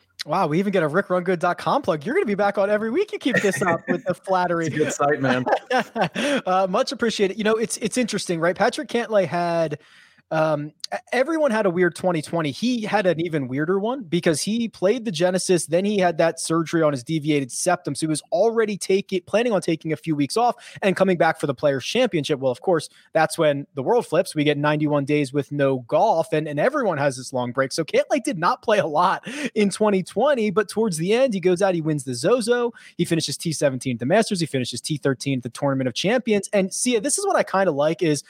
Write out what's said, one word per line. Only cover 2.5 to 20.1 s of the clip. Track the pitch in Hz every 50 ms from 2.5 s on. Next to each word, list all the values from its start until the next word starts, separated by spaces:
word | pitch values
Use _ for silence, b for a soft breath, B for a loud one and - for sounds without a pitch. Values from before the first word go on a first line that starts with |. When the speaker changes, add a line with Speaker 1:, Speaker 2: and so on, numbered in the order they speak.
| - 208
Speaker 1:
on | 196 202
every | 208 208 220 226
week. | 233 349 415 -
You | 427
keep | - - 285 233
this | 190 - 196 180 - 202
up | 180 170 165 -
with | - 180 175 -
the | 185 175
Speaker 2:
<laughs> | - _
Speaker 1:
flattery. | 196 185 180 180 170 170 165 165
Speaker 2:
It's | 156 131
a |
good | 151 151 151 147
site, | - 147 143 151 131
man. | 135 131 127 127 127 - - - - -
Speaker 1:
<laughs> | 254 254 202 - - 226 196 160 - 185 233 294 285 240 -
Uh, | 180 180 190 196 185
much | 185 226 269 -
appreciated. | 294 - 240 226 - - 202 185 196 226
You | 202
know, | 214 226
it's, | 220 233 - -
it's | - 247 208 -
interesting, | 254 247 - - 185 - - 175 165
right? | 160 175 175
Patrick | - 196 247 - - 285
Cantlay | - - 240 226 202 220 202 185
had, | 147 175 175 175 170 170 165 165 151 147 b b b b b b b b b b _
um, | 156 156 156 156 151 147 147 151 - _ - - 196
e-, | 202 - _ 220
everyone | 240 262 302 330 320 302 277
had | 214 220 214
a | 190
weird | 165 180 180 170 156
twenty | - - 185 175 160
twenty. | - - - 170 160 143
He | 127 - 214 247 254 233
had | 214 190 - 214 196
an | 180 165 151
even | 170 175 156 151 135
weirder | 120 127 143 156 160 190 196
one | 196 226 262 285 214
because | 151 175 175 - 180 156 -
he | - 190 214 233 233
played | 214 - - 180 190 233 262 214
the | 226
Genesis, | 170 147 175 180 185 180 - - 185 165 -
then | - 156 175 196
he | 208 214 196
had | 180 175 170
that | 151 165 165 165 -
surgery | - - 165 165 165 151 - 165
on | 160 151
his | 147 127
deviated | 120 - 160 160 139 156 147 143 135 120
septum. | - - - 180 175 - - 151 139
So | -
he | 160 156
was | 156 135 - _
already | - 170 208 233 226 226 220 208 208
taking, | - - - 190 196 190 - 196 175
planning | - - - 214 240 247 214
on | 175
taking | - - 165 156 - 160 156
a |
few | - - 165